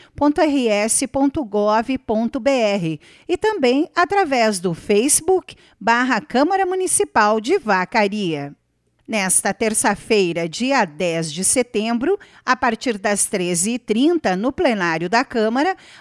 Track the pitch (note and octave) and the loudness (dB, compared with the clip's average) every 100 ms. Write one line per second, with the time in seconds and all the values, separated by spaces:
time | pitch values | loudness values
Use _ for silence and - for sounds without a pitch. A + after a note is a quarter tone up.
0 | - - D4 D4 D#4 C#4 A#3+ G#3 G#3+ - | -18 -2 0 2 2 2 2 0 0 -2
1 | C4+ C4+ C#4 D#4+ A#3 G#3 G#3 A3 A#3 C4 | -2 0 0 0 -4 0 2 0 0 -4
2 | - A3 A3+ C4+ A#3+ C4+ G#3+ G3+ E3 D#3 | -2 -2 -2 -2 0 2 2 0 -2 -6
3 | - - - F4 G#4+ G#4 B3+ C4 E4+ - | -10 -18 -6 -2 0 0 2 2 0 0
4 | F4 G4+ F4 C4 A3 G3 F3+ E3 - G#3 | 0 2 0 2 2 0 -4 -4 0 2
5 | B3+ - D#4+ F#4 - - _ - G3+ A#3 | 2 0 2 0 -2 -20 _ -8 0 2
6 | B3+ A#3 - A#3+ D4+ F#4+ F#4+ F#4 F#4 - | 2 -2 0 0 2 2 0 -2 -2 -2
7 | G#4 - G#3 A3 A3 G4 A3 F#3+ F3+ A#3 | 0 2 2 2 0 -2 0 0 0 0
8 | G#3 G#3+ F#3+ D3+ C#3+ D3 _ _ _ _ | 0 -2 -4 -4 -8 -14 _ _ _ _
9 | - A3 F#3+ - G#3 G3 A3+ G#3+ B3 G3+ | -6 -2 0 0 0 0 -2 0 0 0
10 | - A3 F3+ E3+ E3+ D#3+ B3+ C4+ G3 D3 | 0 2 2 0 -6 -4 0 0 0 -2
11 | F3+ E3 E3 D3+ F#3 C4 A#3+ G#3+ A3 A#3 | -4 -2 -4 -4 -2 0 0 -2 -2 -2
12 | C#4+ G4+ - - - B3+ C4 A3 - G3+ | -2 -2 -4 -12 -4 -2 -2 -2 -4 -4
13 | G#3 G#3 - G3+ F3+ F3 F#3+ A#3+ - A3 | -2 -2 -2 -2 -2 -2 -2 -4 -2 2
14 | C#4+ F4 G#3 F#3 A#3 C#4+ E4 G#3+ F3 E3 | 2 2 0 -2 -2 0 0 0 -2 -2
15 | F3 A3+ C4 A#3+ A3 A#3+ D#4+ F#4+ - - | 0 0 0 0 0 2 0 -2 -10 -14